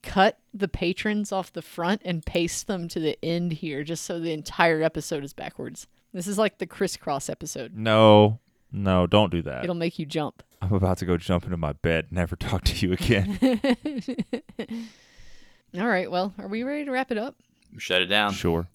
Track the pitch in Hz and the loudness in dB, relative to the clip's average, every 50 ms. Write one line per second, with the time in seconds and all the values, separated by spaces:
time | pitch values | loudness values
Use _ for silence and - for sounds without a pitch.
0 | - - - 196 190 220 - _ _ _ - 202 196 185 - - 196 170 185 - | -10 -2 2 4 4 4 4 _ _ _ -6 -4 -4 -4 -2 -2 -2 -2 -2 -2
1 | - 214 208 208 208 - 202 190 180 - _ 170 160 - - - 170 175 202 220 | -2 -2 -2 -2 -4 -4 -4 -6 -6 -6 _ -14 -14 -12 -8 -4 0 0 0 0
2 | - 185 175 165 - - - 175 170 170 - - - - 208 180 170 165 - 180 | -2 -4 -6 -4 -6 -2 0 0 0 0 -2 -6 -6 -6 -6 -6 -6 -6 -6 -2
3 | 160 156 - - - 165 170 170 175 175 160 147 - 160 143 135 147 147 165 156 | -2 -2 -2 -2 -2 -2 -2 0 0 -2 -4 -4 -6 -8 -6 -6 -6 -6 -8 -8
4 | - - 180 170 165 170 160 156 151 - - - 175 170 165 156 156 160 - 160 | -6 -8 -6 -6 -4 -4 -6 -6 -8 -12 0 2 4 4 4 4 2 0 -2 -2
5 | 147 - 170 147 143 139 - - 151 147 - - 127 - - - - _ _ _ | -6 -6 -6 -6 -6 -10 -12 -12 -14 -14 -12 -12 -12 -12 -12 -14 -20 _ _ _
6 | _ _ - 185 170 196 202 196 220 214 _ _ 185 170 - - 202 180 - - | _ _ -12 -10 -6 -4 0 0 0 0 _ _ -10 -10 -4 -2 -2 -2 -2 -6
7 | - - 143 139 - - - _ - - - - 127 - - 110 110 113 110 110 | -6 -4 -4 -4 -4 -8 -8 _ -10 -12 -10 -10 -10 -10 -8 -2 2 4 8 10
8 | 110 110 104 107 107 104 110 - _ _ _ _ _ _ - 98 98 95 92 90 | 10 12 12 10 10 8 4 0 _ _ _ _ _ _ -8 -2 0 2 4 4
9 | 90 85 101 104 107 90 80 85 82 76 67 60 - 180 180 170 165 170 - - | 4 6 6 4 4 4 0 -2 -4 -4 -8 -6 -6 -6 -4 -2 -4 -4 -4 -6
10 | 160 139 - 160 151 127 - _ - _ _ _ - 92 104 95 95 92 90 - | -10 -6 -4 -4 -4 -6 -8 _ -20 _ _ _ -2 0 2 2 2 2 2 0
11 | 95 87 90 85 - - 90 87 - - 90 85 80 73 73 - - 82 82 80 | 0 0 0 -2 0 0 -2 -2 -2 -4 -6 -4 -4 -4 -4 -2 0 0 0 0
12 | 80 - 82 90 87 85 - - - - - 90 - - - - 101 90 90 - | -2 -2 -2 -2 -2 -2 -2 -6 -4 -4 -4 -2 -2 -2 -2 0 0 0 0 0
13 | - - 120 98 95 95 202 - - 262 247 214 - 277 254 - - 302 294 247 | 2 2 4 4 2 0 0 0 2 2 2 2 2 0 0 0 -2 -8 -6 -6
14 | 180 - 247 - - _ - 240 - _ - - - - 226 233 226 220 - _ | -8 -6 -6 -6 -6 _ -8 -10 -10 _ -14 -14 -12 -10 -10 -12 -12 -14 -18 _
15 | _ _ _ - - - - - - - _ _ _ _ - 175 202 240 214 180 | _ _ _ -20 -20 -20 -20 -20 -20 -20 _ _ _ _ -8 -4 -2 0 0 0
16 | 185 - 175 180 185 202 180 - 196 190 202 220 240 269 285 294 294 285 254 254 | -2 -2 -2 -2 -2 -2 -6 -10 -10 -8 -6 -6 -4 -4 -6 -6 -6 -4 -4 -4
17 | 269 _ 240 214 220 277 - _ _ _ _ _ _ _ - - - - 92 92 | -2 _ -4 -4 -4 -6 -10 _ _ _ _ _ _ _ -16 -14 -6 0 0 0
18 | 92 90 101 104 104 101 98 98 - 90 82 82 85 - _ | 2 2 2 2 2 0 -2 0 0 2 2 2 -2 -4 _